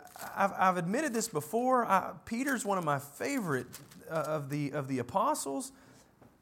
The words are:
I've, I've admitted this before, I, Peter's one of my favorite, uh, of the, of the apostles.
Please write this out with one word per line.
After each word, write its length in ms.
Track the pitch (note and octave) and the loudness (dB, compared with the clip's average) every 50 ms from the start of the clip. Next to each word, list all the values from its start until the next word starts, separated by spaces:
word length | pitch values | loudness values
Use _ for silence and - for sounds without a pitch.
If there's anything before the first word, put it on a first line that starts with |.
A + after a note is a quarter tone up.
| - - - - - G3+ - | -8 -12 -16 -14 -12 -8 0
I've, 180 | - G3 G3 F#3+ | 0 0 0 2
I've 240 | - F3+ F#3+ F3+ F3+ | 4 4 4 4 4
admitted 360 | E3+ F3 G#3 C#4 D#4+ D4 A3 | 0 0 0 0 0 0 0
this 140 | A3+ G#3 - | -2 -2 -2
before, 580 | - D3+ C#3+ - - A#3 B3 B3+ C4 B3 A3+ | -2 -4 -4 -2 0 0 4 4 4 4 4
I, 280 | - F#3+ F#3 - - F#3 - - | 4 4 4 2 0 -6 -10 -8
Peter's 400 | - A#3 A3+ C#4 D4 C4+ A3 - | -6 -4 -2 0 0 0 0 0
one 140 | G3+ G3 F#3 | 0 0 2
of 80 | E3 | 2
my 140 | D3+ C#3+ C3+ | 2 2 2
favorite, 680 | C3+ - - - - C4+ C#4+ C4 G3+ E3 C#3 B2+ - - - - - - - F#3 - - | 0 -4 -8 -4 -4 -2 0 0 0 0 0 0 -2 -4 -10 -16 -18 -18 -20 -18 -12 -6
uh, 40 | D#3+ | -4
of 360 | D#3+ C#3+ D3 D#3 D3 C#3+ C3 | -4 -2 0 -2 -2 -2 -2
the, 220 | D3 D3 C#3+ C3+ | -2 -2 -2 -2
of 160 | - D3 C#3 C3+ | -2 -4 -2 -2
the 120 | C3+ B2 | -2 -2
apostles. 720 | A#2+ - - G3 A3 C#4+ D4+ - - C4+ C#4 C#4 B3 - - - - - - - - _ _ _ - - - _ | -2 0 0 2 2 2 2 0 -2 -2 -4 -4 -4 -6 -10 -18 -20 -20 -20 -20 -20 _ _ _ -20 -20 -20 _